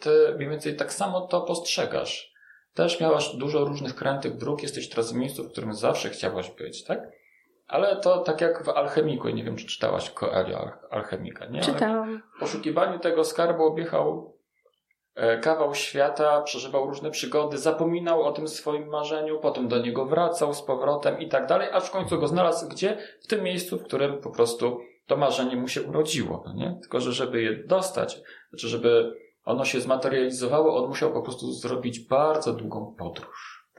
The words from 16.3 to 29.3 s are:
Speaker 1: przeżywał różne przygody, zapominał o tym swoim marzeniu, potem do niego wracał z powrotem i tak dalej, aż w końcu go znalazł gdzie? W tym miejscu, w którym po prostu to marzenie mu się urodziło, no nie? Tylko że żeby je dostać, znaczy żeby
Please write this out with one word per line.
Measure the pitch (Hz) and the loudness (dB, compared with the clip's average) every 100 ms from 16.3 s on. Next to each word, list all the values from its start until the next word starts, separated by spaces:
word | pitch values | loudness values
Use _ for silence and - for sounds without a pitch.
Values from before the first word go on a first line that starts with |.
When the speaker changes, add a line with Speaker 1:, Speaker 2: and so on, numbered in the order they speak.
| 147 | 4
Speaker 1:
przeżywał | 147 123 135 139 139 | 2 -6 -2 -2 0
różne | 139 156 | -4 -6
przygody, | - 131 147 151 139 | -6 0 0 0 0
zapominał | 160 160 170 175 170 165 | 0 2 2 0 2 2
o | 147 | 2
tym | 147 156 | 0 -6
swoim | - 151 147 151 | -6 -4 -4 -4
marzeniu, | 151 147 156 156 151 | -4 -2 -2 -2 -2
potem | 147 127 120 | 0 0 0
do | 120 | 0
niego | 120 120 131 | 0 -2 0
wracał | 156 170 - 147 | 2 2 2 -2
z | 143 | -2
powrotem | - 127 139 143 139 - | -2 0 0 2 0 -2
i | 160 | 0
tak | 135 131 | 0 4
dalej, | 185 - | 2 2
aż | 185 | 0
w | - | 0
końcu | 190 - 165 | -2 -2 0
go | 147 | 2
znalazł | 175 175 - - | 4 4 2 -4
gdzie? | - 196 214 - - | -2 -2 -2 -6 -16
W | - | -4
tym | 214 | -2
miejscu, | 185 180 180 185 | 0 -2 -4 -6
w | |
którym | - 131 143 143 | -4 0 0 -2
po | - | -4
prostu | - 117 - 120 123 - _ - | 2 2 2 -2 -2 -10 _ -2
to | 147 | 2
marzenie | 139 127 127 123 | 4 2 0 0
mu | 123 | -2
się | 135 | -4
urodziło, | 135 151 156 147 101 85 - | -2 0 0 0 -2 -4 -8
no | |
nie? | - - 180 | -6 -4 -6
Tylko | - 127 | -4 -2
że | 123 | -2
żeby | 123 127 120 | -2 -2 0
je | 110 107 - | 0 -2 0
dostać, | 185 185 - 110 - - - - | 2 2 -2 -2 -6 -16 -20 -18
znaczy | - 117 | -10 -4
żeby | 117 117 117 117 - - | 0 6 6 4 -2 -16